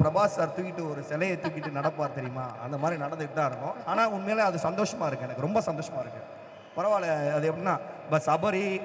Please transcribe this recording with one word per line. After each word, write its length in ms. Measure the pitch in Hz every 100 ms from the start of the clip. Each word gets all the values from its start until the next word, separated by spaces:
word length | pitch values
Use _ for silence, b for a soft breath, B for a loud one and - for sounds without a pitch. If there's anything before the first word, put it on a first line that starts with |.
பிரபாஸ் 200 | 156 170
சார் 240 | 208 - -
தூக்கிட்டு 420 | - 185 170 165
ஒரு 120 | 143
சிலையை 340 | 135 151 190 175
தூக்கிட்டு 340 | 160 156 156
நடப்பார் 420 | 143 147 156 143
தெரியுமா, 340 | 139 127 131 127 113
அந்த 160 | 120 143
மாதிரி 240 | 156 170
நடந்துட்டு 300 | 143 156 147
தான் 140 | 156 143
இருக்கும். 400 | 123 143 - -
ஆனா 220 | 202 226
உண்மையிலே 380 | 196 196 220 202
அது 120 | 170
சந்தோஷமா 480 | 160 185 208 - 160
இருக்கு, 160 | 135
எனக்கு 180 | - 127
ரொம்ப 200 | 147 220
சந்தோஷமா 400 | - 151 156 -
இருக்கு. 220 | - - - - - - - -
பரவாயில்ல, 560 | 190 208 175 151 147
அது 200 | 151 156
எப்படின்னா, 260 | 151 185 151 - -
இப்ப 140 | - 151
சபரி, 600 | 151 156 196 190 202 190